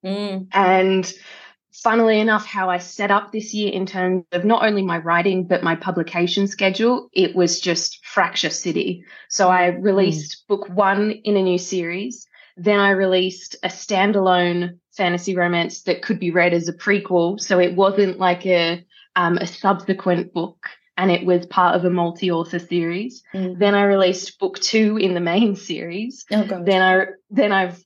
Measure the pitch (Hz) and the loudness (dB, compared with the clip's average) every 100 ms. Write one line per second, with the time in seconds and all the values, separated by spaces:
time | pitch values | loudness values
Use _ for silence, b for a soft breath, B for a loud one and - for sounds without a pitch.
0 | 185 196 208 190 185 190 190 185 190 190 | -6 -6 -6 -8 -4 2 4 4 4 2
1 | 185 - B B B B _ - 233 226 | -2 -10 B B B B _ -4 0 4
2 | 226 220 220 214 208 208 185 180 175 - | 4 4 2 0 -2 -4 -2 -2 -4 -6
3 | 202 202 208 220 214 208 208 185 190 190 | 0 0 0 -10 -8 -4 -4 -4 -6 -2
4 | 185 185 175 180 196 226 220 208 190 170 | -2 -2 -2 -2 2 2 2 0 -2 -4
5 | 165 170 185 185 175 180 170 165 190 180 | 0 2 2 0 0 0 0 -2 -2 -4
6 | 165 175 175 202 196 202 190 185 226 247 | -4 -2 0 0 -2 0 -2 2 0 0
7 | - - 170 180 175 - 185 170 - - | -2 0 0 2 2 2 -2 -2 -4 -8
8 | - - 175 - 165 - 185 165 175 175 | -6 0 0 0 -4 -4 -4 -4 -4 -6
9 | B B B - 185 185 180 180 196 190 | B B B 0 2 4 2 0 0 2
10 | 185 156 151 - _ 202 - 180 196 196 | 2 0 -6 -14 _ -4 -4 0 0 2
11 | 208 214 - 202 190 180 175 190 170 180 | -2 -2 -2 0 2 0 -2 -6 -4 -6
12 | 226 240 - b b - 180 208 196 190 | -8 -12 -20 b b -6 0 2 4 2
13 | 190 185 185 185 - - 190 185 - 202 | 2 2 0 -4 -18 -8 -8 -8 -4 0
14 | 202 202 185 180 175 175 175 175 _ - | 2 2 2 2 2 0 -4 -8 _ -4
15 | 185 175 175 185 175 175 170 - - 170 | -2 -2 -2 -2 0 0 -2 -6 -4 -4
16 | - 175 175 170 175 170 170 170 - 196 | -2 -4 0 2 2 2 -2 -8 -2 -2
17 | 202 180 170 208 - 185 180 175 196 196 | 0 0 0 -2 0 2 2 2 2 2
18 | 196 180 185 180 190 180 165 170 - b | 0 0 0 0 2 2 2 -4 -10 b
19 | b - 175 170 175 - 202 196 - 190 | b -2 0 0 -4 -4 0 0 -2 -4
20 | - 175 170 175 165 _ - - _ - | 0 -2 -2 -6 -8 _ -18 -18 _ -2
21 | 190 175 175 180 175 - 180 175 180 180 | 0 2 2 0 0 2 2 2 0 0
22 | 170 170 185 165 165 156 - 175 165 175 | -2 -2 -2 -2 -4 -8 -4 -2 -2 -4
23 | 226 247 _ 196 185 180 202 202 202 196 | -8 -12 _ -6 -6 0 2 4 4 4
24 | 185 180 - - 190 - - 226 214 214 | 2 0 -8 -6 -6 -4 -2 2 2 2
25 | 190 180 175 180 226 185 - 170 170 175 | 0 0 0 2 2 0 -8 -10 -8 -8
26 | 226 - - 208 196 185 175 190 185 185 | -10 -12 -4 -2 -2 -2 0 4 6 4
27 | 185 - _ 208 208 196 180 175 | 2 -6 _ 0 2 2 -2 -6